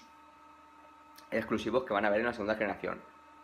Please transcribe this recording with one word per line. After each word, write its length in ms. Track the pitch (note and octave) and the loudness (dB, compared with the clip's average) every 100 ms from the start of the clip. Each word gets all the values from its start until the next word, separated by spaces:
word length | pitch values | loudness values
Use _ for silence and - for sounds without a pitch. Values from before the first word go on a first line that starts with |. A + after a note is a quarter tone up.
| - - - - - - - - - - - - - | -18 -20 -20 -20 -20 -20 -20 -20 -20 -20 -20 -20 -4
exclusivos 540 | A2+ A2 A2 A2 C3+ | -4 0 -2 2 0
que 100 | - | 2
van 100 | G2+ | 2
a 40 | G#2+ | 4
haber 140 | G#2 | 2
en 40 | A#2+ | 2
la 80 | |
segunda 220 | A2 G#2 A2 | -2 -2 0
generación. 440 | G#2 F#2+ F2+ - - - - - | 0 -2 -4 -6 -10 -20 -20 -20